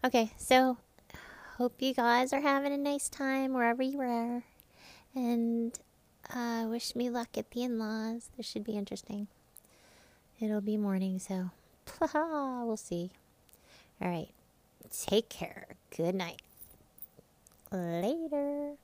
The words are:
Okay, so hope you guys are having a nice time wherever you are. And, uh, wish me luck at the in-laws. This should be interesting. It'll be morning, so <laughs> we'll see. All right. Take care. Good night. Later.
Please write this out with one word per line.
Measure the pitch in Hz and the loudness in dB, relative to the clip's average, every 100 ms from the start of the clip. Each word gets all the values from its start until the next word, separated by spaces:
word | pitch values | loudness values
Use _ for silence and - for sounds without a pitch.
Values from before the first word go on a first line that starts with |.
Okay, | 254 254 220 - | 4 4 2 -2
so | - 254 262 247 - - _ - - - - - | 6 8 8 2 -6 -20 _ -18 -16 -18 -18 -2
hope | 240 - | -2 0
you | 262 | 0
guys | 254 233 240 262 | 4 6 6 4
are | 277 | 2
having | 294 277 277 | 4 4 2
a | 285 | 0
nice | 285 285 - | 0 0 -4
time | - 269 269 269 | -2 0 2 2
wherever | 262 233 240 | 4 4 4
you | 262 277 | 0 0
are. | 254 233 240 240 - - - - - - - | 0 0 0 -4 -6 -20 -20 -20 -20 -20 -10
And, | 262 240 240 233 233 233 - - _ _ _ - | -2 2 2 2 2 0 -4 -16 _ _ _ -10
uh, | 247 233 233 226 | -6 -2 -2 -2
wish | 233 - | -2 -4
me | 247 247 | -2 0
luck | 240 233 - | 0 -4 -6
at | 220 | -4
the | 240 | -4
in-laws. | 247 233 214 220 220 233 - - | -2 0 -2 -2 -2 -4 -8 -12
This | 226 | -8
should | 220 | -6
be | 208 214 | -4 -4
interesting. | 202 202 - 208 208 _ _ - _ - - - - - _ _ | -4 -8 -8 -8 -8 _ _ -20 _ -20 -20 -20 -20 -20 _ _
It'll | 220 214 | 0 0
be | 202 214 | 0 2
morning, | 202 190 190 185 | 2 2 0 -2
so | - 190 185 - _ _ | -2 -2 -2 -6 _ _
<laughs> | - - 320 | -20 0 2
we'll | 302 330 311 269 247 233 220 | 2 0 0 -2 -2 -2 -4
see. | - 175 175 - _ _ - - - - - _ | -2 -4 -4 -10 _ _ -20 -20 -20 -20 -20 _
All | 180 | -4
right. | 175 - - _ _ _ _ - - - | -2 -6 -14 _ _ _ _ -14 -10 2
Take | 196 - | 2 2
care. | - - - - - _ - | -8 -10 -10 -16 -20 _ -2
Good | 170 | 0
night. | 190 170 160 _ - - - - - - - _ _ - - - | 0 -4 -8 _ -20 -20 -20 -20 -20 -20 -20 _ _ -20 -20 -8
Later. | 190 175 170 196 330 320 294 285 285 294 294 | -6 -2 0 0 -2 -2 -2 -2 -2 -6 -10